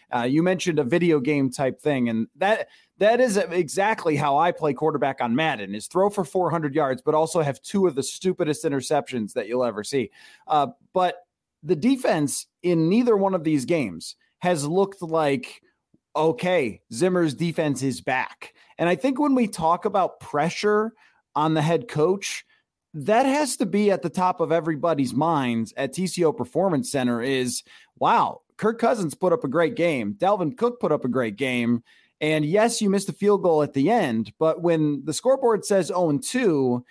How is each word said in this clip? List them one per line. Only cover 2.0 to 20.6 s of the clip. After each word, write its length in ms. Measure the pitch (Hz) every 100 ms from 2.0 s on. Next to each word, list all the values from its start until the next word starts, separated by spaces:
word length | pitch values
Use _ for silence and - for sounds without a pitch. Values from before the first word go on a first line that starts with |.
| 120
and 200 | 113 113 139
that, 320 | 190 214 - _ _ -
that 200 | 202 240
is 160 | 254 202
exactly 800 | 175 175 156 180 202 220 170 143
how 220 | 147 139
I 160 | 175
play 200 | 175 151
quarterback 460 | 131 156 147 139 131
on 160 | 120 120
Madden, 400 | 160 127 98 104
is 120 | -
throw 220 | 175 202
for 140 | 202
four 260 | 170 185 175
hundred 240 | 170 151
yards, 280 | 143 139 127
but 100 | -
also 280 | 151 160 175
have 200 | 143 131
two 240 | - 202 185
of 80 |
the 100 | 139
stupidest 600 | 131 - 185 180 156 143
interceptions 720 | 160 139 123 151 143 127 104
that 140 | 123 104
you'll 160 | 123
ever 200 | 123 104
see. 260 | 104 139 110 - - - -
Uh, 200 | 151 131 - _
but 340 | 185 180 - - _ _ _
the 140 | 151 170
defense 720 | 233 269 - 180 143 - - _
in 260 | 180 170 160
neither 280 | 220 247 208
one 160 | 190
of 100 | 185
these 220 | 156 151 123
games 500 | 170 113 85 - - _ _
has 260 | 180 170 143
looked 360 | 180 196 196
like, 600 | 165 160 147 135 - - _ _ _ _ _ 147
"Okay, 640 | 160 165 180 180 123 90 _
Zimmer's 400 | 113 180 180 160
defense 480 | 127 170 160 156 131
is 180 | 135 120
back." 540 | - 131 117 - - _ _ -
And 100 | 170
I 80 | 175
think 240 | 269 269
when 160 | 294 262
we 120 | 220
talk 360 | - 160 175
about 380 | 202 202 175 -
pressure 720 | - 147 160 -